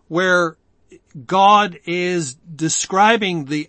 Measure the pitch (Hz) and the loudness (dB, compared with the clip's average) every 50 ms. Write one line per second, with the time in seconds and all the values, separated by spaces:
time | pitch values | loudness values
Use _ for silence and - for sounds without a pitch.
0 | _ - 156 170 185 185 180 180 175 165 160 _ _ _ _ _ _ _ 370 _ | _ -6 -2 -2 0 2 2 2 0 -2 -6 _ _ _ _ _ _ _ -20 _
1 | _ _ - 151 123 - 175 190 196 202 214 208 208 196 170 - _ 170 170 180 | _ _ -20 -20 -8 -2 0 4 6 6 6 4 2 0 -6 -10 _ -6 -4 -4
2 | 175 180 180 175 160 127 127 - _ 170 160 139 156 160 - - - - 196 190 | -2 -2 -2 -4 -4 -6 -10 -16 _ -20 -8 -6 -4 -4 -4 -4 -6 -2 2 2
3 | 208 220 233 226 214 190 175 165 143 131 151 151 147 | 4 4 4 2 0 -4 -4 -6 -6 -6 -6 -8 -8